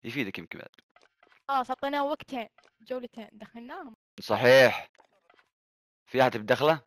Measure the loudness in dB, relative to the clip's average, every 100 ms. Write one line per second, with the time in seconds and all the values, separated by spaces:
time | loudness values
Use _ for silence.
0 | -10 -8 -8 -10 -16 -18 -20 _ _ _
1 | _ _ _ _ -8 -6 -6 -6 -6 -4
2 | -4 -6 -8 -12 -12 _ _ _ -12 -12
3 | -12 -18 -20 -20 -20 -20 -18 -18 -18 -20
4 | _ -20 -6 0 6 8 8 4 -10 _
5 | _ _ _ _ _ _ _ _ _ _
6 | _ 2 2 2 -2 2 2 0